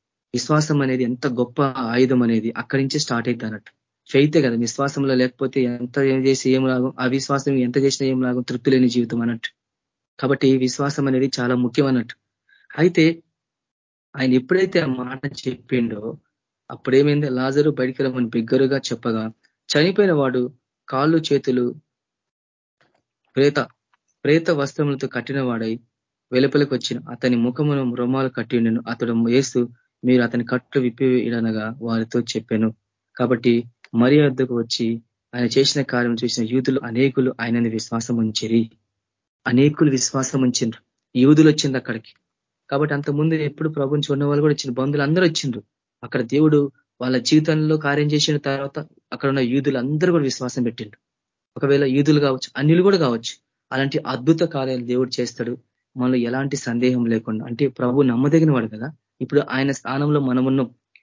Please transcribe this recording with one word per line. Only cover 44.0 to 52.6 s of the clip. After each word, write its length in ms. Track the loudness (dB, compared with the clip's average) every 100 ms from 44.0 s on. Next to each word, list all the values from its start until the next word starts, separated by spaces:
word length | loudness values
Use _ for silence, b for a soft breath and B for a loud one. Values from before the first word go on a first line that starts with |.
| -2
చూడని 120 | -2
వాళ్ళు 180 | 0 2
కూడా 120 | 2
వచ్చిండ్రు, 280 | 0 -4 -4
బంధువులు 200 | -2 -2
అందరూ 220 | 0 2 2
వచ్చిండ్రు. 380 | 0 -6 -8 -12 _ _ _
అక్కడ 180 | -8 -6
దేవుడు 500 | -2 2 4 4 2 -6 _ -8
వాళ్ళ 160 | -2 -2
జీవితంలో 600 | 4 4 4 2 2 0
కార్యం 300 | 0 0 0
చేసిన 300 | 0 0 -2
తర్వాత 420 | -2 -6 -6 -10 -14 _ _
అక్కడ 160 | -4 -2
ఉన్న 100 | 0
యూదులు 380 | 0 0 0 -2
అందరూ 340 | -2 0 2
కూడా 120 | 2
విశ్వాసం 400 | 0 -2 -6 -4
పెట్టిండ్రు. 360 | -4 -4 -12 -16 _ _ _ _ _ -4
ఒకవేళ 260 | 2 2
యూదులు 360 | 2 2 4 4
కావచ్చు, 320 | 2 0 -6
అన్యులు 260 | -2